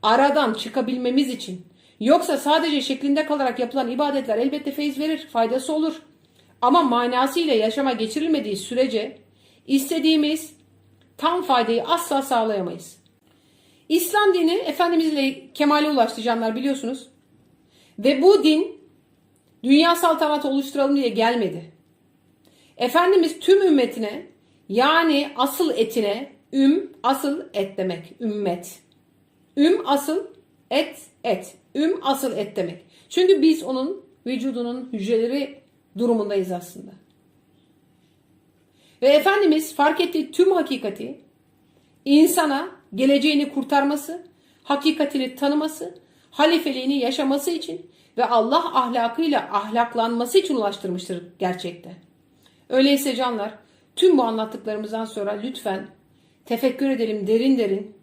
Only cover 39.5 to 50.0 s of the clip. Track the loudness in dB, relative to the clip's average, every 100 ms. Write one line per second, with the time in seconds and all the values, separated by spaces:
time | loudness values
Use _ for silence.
39.5 | 2 0 0 0 2 -2 -2 -6 2 4
40.5 | 4 0 -4 -6 -8 -12 -14 _ _ _
41.5 | _ _ _ _ _ 4 6 6 4 0
42.5 | -2 -6 -14 _ 0 4 4 4 2 0
43.5 | -4 0 0 2 -2 -6 -12 -14 _ _
44.5 | _ -4 0 0 0 0 0 -4 -2 -2
45.5 | 0 -2 -6 -14 -14 _ _ _ 0 2
46.5 | 2 0 -4 -2 -2 -2 -2 -2 -2 -2
47.5 | -6 -8 -12 -14 _ _ -4 0 2 2
48.5 | 2 0 -2 -2 -2 -2 -2 0 0 -2
49.5 | -6 -2 -2 -2 -2